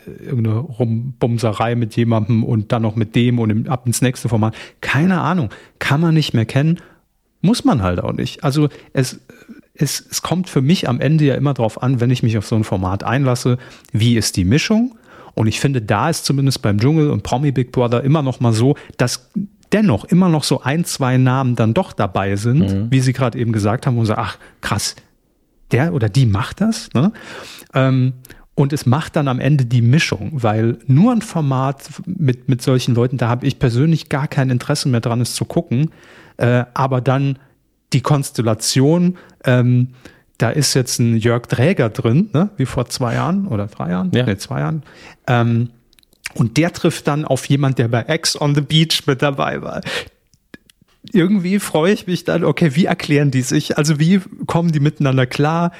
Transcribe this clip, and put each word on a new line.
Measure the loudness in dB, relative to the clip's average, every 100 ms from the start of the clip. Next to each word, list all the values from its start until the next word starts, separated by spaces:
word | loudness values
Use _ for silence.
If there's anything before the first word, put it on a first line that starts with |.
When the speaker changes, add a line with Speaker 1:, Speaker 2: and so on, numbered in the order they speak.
| -14 -16
Speaker 1:
irgendeine | -8 -2 -2 -2
Rumbumserei | -4 -4 -2 -2 -6 -4 -2 0 -2 -2 -2
mit | -2 -2 0
jemandem | 2 2 2 0
und | 0 -2 0
dann | -2
noch | 0 -2
mit | -2
dem | 0 2 2
und | 0
im, | 0 -2
ab | -4 -2
ins | 0
nächste | -2 -2 -2
Format. | 0 0 -4 -12 _
Keine | -4 0 2 2
Ahnung, | 0 -2 -2 -8 -20 -8
kann | -2 0
man | 2
nicht | 2 2
mehr | 0 0
kennen, | 0 0 -2 -6 _ _ _ _ _
muss | 0 2
man | 2 2
halt | 2 -2
auch | -2
nicht. | -4 -6 -4
Also | -2 0 0 -2 -6
es, | -4 -4 -6 -18 -20 -20 -20 -18
es, | -6 -4 -4 -10
es | -8
kommt | -4 -4 -2
für | 0
mich | 2 2 0
am | -2
Ende | 2 2 2
ja |
immer | 2 0
drauf | 0 -2 -2
an, | -2 0
wenn | 2
ich | 2
mich | 2 0
auf | 0
so | -2
ein |
Format | 0 -2 -2 -4
einlasse, | -2 0 0 0 0 -2 -4 -20 -6
wie | 0 2 2
ist | 0 0
die | 2
Mischung? | 2 2 2 0 -4 _ -20 -10
Und | -2 -2
ich | 0
finde, | 0 0
da | 0 0 0
ist | -2
zumindest | -2 0 0 0
beim | 0 2
Dschungel | 2 4 2
und | 0
Promi | -2 -2 0
Big | 0 -2
Brother | 0 0 2
immer | 2 2
noch | 0 0
mal | 2
so, | 4 2 0 -4 -2
dass | -2 -2 _ -8 -8 _ _
dennoch | 2 4 2
immer | 2 2 4
noch | 2
so | 0 -2
ein, | 0 -2
zwei | -2 -2 0 2
Namen | 4 2 0 2
dann | 0
doch | 0 -2
dabei | -2 -2 -2 -2 -2
sind, | 0 2 2
Speaker 2:
Mhm. | 0 0
Speaker 1:
wie | 0
Sie | 2
gerade | 0 -2 -2
eben | -2
gesagt | 0 0 0 0
haben, | 0
und | 0
sagen, | -2
ach, | -6 -10 -18 _
krass, | -6 -4 -4 -10 -18 _ _ _ _ _ -2
der | 0 0
oder | 0 0
die | 2
macht | 2 2 -2 -2
das, | -2 -2 -4
ne? | 0 0 -2 -10 -18 -18 -20 -6
Ähm, | 0 2 2 0 -2 -12 -20 -6
und | -2 0
es | 0 0
macht | 0 0 -2
dann | -2
am | 0
Ende | 2 2 2
die | 2
Mischung, | 4 4 2 -4 -6
weil | -2 0 2 0 0 2
nur | 4 4
ein | 2
Format | -2 -2 -2 0 -2 -4 -10 -14 -10
mit, | -2 0 0 -2
mit | -2
solchen | 2 0 2
Leuten, | 0 0 0
da | 0
habe | 0
ich | -2 -2
persönlich | 0 2 2 0 -2
gar | -4 -2
kein | -2 0
Interesse | 0 -2 -2 0
mehr | 0
dran, | 0 -2
es | -2
zu | -4
gucken, | -4 -4 -2 -2 -2 -6 -20 -20 -18 -2
äh, | 0 2 0
aber | -2 -2 0
dann | 0 0 0 -4 _ _ _ _ _
die | -2
Konstellation, | 2 0 0 -2 -2 -2 0 2 4 4 2 -2 -10 _
ähm, | 0 2 4 2 0 -4 -20 -20 _ -4
da | -2
ist | 0 0
jetzt | 0 0 0
ein | 0 2
Jörg | 2 0 -2
Dräger | 0 2 2 0
drin, | 0 0 2 2
ne? | 0 -2 -2
Wie | -4
vor | -4 -6
zwei | -4 -4
Jahren | -2 -2 -2 -2
oder | -4 -4
drei | -6 -4
Jahren? | -4 -2
Speaker 2:
Ja. | 0 0
Speaker 1:
Nee, | -2
zwei | -6 -6
Jahren. | -4 -6 -8 -20 -20 -12 -2
Ähm, | 0 2 0 -2 _ _ _ _ _ -8
und | -2 -2 0
der | 0
trifft | 0 -2 -2 -2
dann | -2
auf | -2 -2 0
jemand, | 0 2 0
der | 0
bei | 0
Ex | -2 -2 -2 -2
on | 0
the | 0
Beach | 0 2 2 0 -2
mit | 0
dabei | 0 0 -2 -4
war. | -8 -10 -8 -10 -10 _ _ _ _ -20 _ _ _ _ -2
Irgendwie | 2 2 2 0 -2
freue | -2 0 0
ich | 0 -2
mich | -6
dann, | -2 -2
okay, | 0 0 0
wie | 2 0
erklären | -2 0 0 2
die | 0
sich? | 0 -2 -2 -2
Also | 0 2
wie | 2 2 0 -10 -4
kommen | 0 0
die | 2
miteinander | 0 0 0 2
klar? | 0 0 0 0 -2 -4